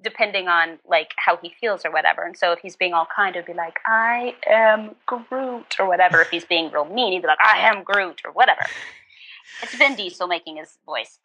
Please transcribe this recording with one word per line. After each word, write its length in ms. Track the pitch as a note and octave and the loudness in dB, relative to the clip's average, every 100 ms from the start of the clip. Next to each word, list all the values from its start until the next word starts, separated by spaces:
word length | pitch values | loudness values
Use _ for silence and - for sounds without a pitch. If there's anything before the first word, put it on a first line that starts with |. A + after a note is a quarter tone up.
depending 440 | - - G#3 G3+ F#3 | -10 -2 -2 -2 0
on, 320 | E3+ E3 D#3+ _ | 2 2 -2 _
like, 260 | F3 D#3+ - | 0 0 -4
how 200 | - E3+ | 0 0
he 160 | E3+ - | 0 -6
feels 260 | A#3 G3 E3 | -4 -4 -2
or 60 | |
whatever. 320 | D#3 D#3+ D#3+ | 0 0 0
And 140 | E3+ F3 | -4 -2
so 140 | F3+ | 0
if 80 | E3+ | 0
he's 160 | F#3+ E3+ | -4 -6
being 180 | F3+ | -2
all 140 | E3+ E3 | 0 -2
kind, 220 | - G3+ F3+ | -2 -2 -2
it'd 100 | E3+ | -10
be 80 | |
like, 260 | E3+ E3 E3 - | -8 -8 -6 0
I 500 | A3 A3+ A#3+ B3 - - | 0 2 -2 -4 -8 2
am 480 | A3 A3 G#3+ G#3+ G#3+ - | 4 6 4 0 -14 -8
Groot, 720 | B3 A#3 B3+ C4 B3 A3+ - | -8 -6 -6 -6 -8 -12 -4
or 80 | F#3+ | 0
whatever. 340 | F3+ F#3 E3 | 4 4 4
If 80 | E3+ | 2
he's 160 | E3+ E3+ | 0 -2
being 260 | F3 D#3+ | -2 0
real 140 | D3 D3 | -2 -4
mean, 280 | G3+ A#3+ | -2 -2
he'd 80 | F#3 | -2
be 60 | A3+ | 0
like, 160 | B3+ | 4
I 160 | G#3+ G#3 | 4 4
am 240 | G#3+ G#3 | 4 2
Groot, 380 | F3+ G3+ F#3+ D#3+ | 0 -2 -2 -6
or 80 | - | -14
whatever. 340 | D3+ A#3+ F#3 - - - - _ _ - - _ - | 0 2 2 0 -8 -16 -20 _ _ -20 -20 _ -16
It's 100 | - A#3+ | -14 0
Vin 200 | C#4 C4 | 0 0
Diesel 320 | F#3+ - F3+ | -10 -8 -6
making 300 | E3+ E3 D#3 | -6 -8 -16
his 200 | D#3+ _ _ | -16 _ _
voice. 320 | D3 - _ | -8 -8 _